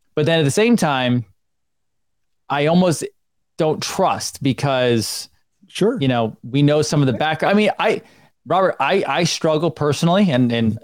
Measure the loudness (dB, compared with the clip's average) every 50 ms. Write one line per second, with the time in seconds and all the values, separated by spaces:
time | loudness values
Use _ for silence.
0 | _ _ _ -2 0 0 2 2 0 0 0 2 2 2 2 2 2 0 0 0
1 | 0 0 0 -2 -4 -6 _ _ _ _ _ _ _ _ _ _ _ _ _ _
2 | _ _ _ _ _ _ _ _ _ -4 -2 0 2 2 4 4 4 2 2 0
3 | -4 -10 -12 _ _ _ _ _ _ _ _ -2 0 0 0 -2 -4 -6 -2 0
4 | 0 0 0 -2 -6 -10 -10 -4 -4 -2 -2 -2 -2 0 0 2 2 2 2 0
5 | 0 -4 -8 -10 -12 -16 _ _ _ _ _ _ _ _ -4 -2 0 0 0 0
6 | -2 0 0 0 -2 -4 -6 -10 -10 -4 0 2 2 4 4 2 0 0 0 0
7 | 0 0 0 -2 -2 -2 -2 -2 0 0 2 2 2 0 0 0 -2 -2 -2 -2
8 | -6 -14 _ _ _ _ _ _ _ -2 0 0 0 0 0 -2 -2 0 0 0
9 | -2 -2 -2 -2 -2 -2 -2 -2 0 0 0 0 0 -2 -2 -2 -2 -2 0 0
10 | 0 2 2 2 2 2 2 2 2 2 0 0 0 0 -2 -4